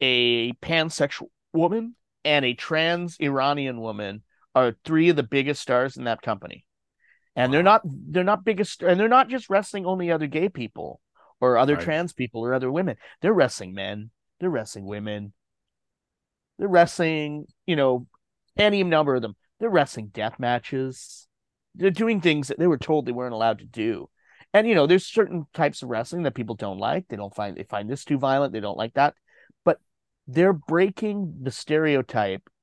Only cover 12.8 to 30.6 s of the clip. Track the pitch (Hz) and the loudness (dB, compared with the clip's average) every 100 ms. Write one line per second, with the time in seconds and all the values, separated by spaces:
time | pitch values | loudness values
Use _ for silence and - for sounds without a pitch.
12.8 | 185 110 - - 170 202 107 - 92 98 | -4 -6 -14 -4 0 4 2 0 -12 -8
13.8 | 98 104 110 _ _ _ 180 135 107 104 | -8 -8 -12 _ _ _ -4 -4 -6 -12
14.8 | 98 104 107 104 104 _ _ _ _ _ | -10 -8 -8 -8 -10 _ _ _ _ _
15.8 | _ _ _ _ _ _ _ - 202 185 | _ _ _ _ _ _ _ -6 4 6
16.8 | 170 - 165 156 151 147 - _ - 156 | 6 2 0 0 -4 -8 -14 _ -2 2
17.8 | 135 127 123 _ _ _ _ - 208 202 | 4 2 -4 _ _ _ _ 0 2 2
18.8 | 185 160 147 127 110 - _ _ 226 180 | 2 2 2 0 -4 -12 _ _ 0 2
19.8 | 139 - 107 113 107 - 123 123 - 135 | 0 -4 -12 -6 -8 -4 -2 -2 -4 -6
20.8 | 131 127 - - _ _ _ _ _ - | -6 -8 -18 -20 _ _ _ _ _ 0
21.8 | 190 170 226 208 165 151 135 - 175 143 | 0 2 0 2 2 2 -2 0 2 2
22.8 | - 156 123 120 127 113 113 104 - 117 | 0 -2 -2 -6 -6 0 0 0 -8 -4
23.8 | 110 107 - _ _ _ _ 208 220 190 | -2 -2 -8 _ _ _ _ 2 4 4
24.8 | 147 185 - 226 196 175 147 - 143 - | 6 4 4 0 0 -2 -8 -2 -2 -2
25.8 | 127 113 120 175 151 120 110 110 104 95 | -8 -6 -6 -4 -4 -4 -8 -8 -8 -6
26.8 | 104 160 185 104 101 - 104 - - 104 | -4 -4 -6 -12 -10 -8 -8 -10 -10 -8
27.8 | 104 135 - 143 135 135 139 107 101 87 | -8 -10 -4 -2 0 0 0 -4 -8 -6
28.8 | 113 135 143 - _ _ _ _ - 156 | -4 0 0 0 _ _ _ _ 0 0
29.8 | _ _ _ _ - 131 185 170 | _ _ _ _ -4 2 2 2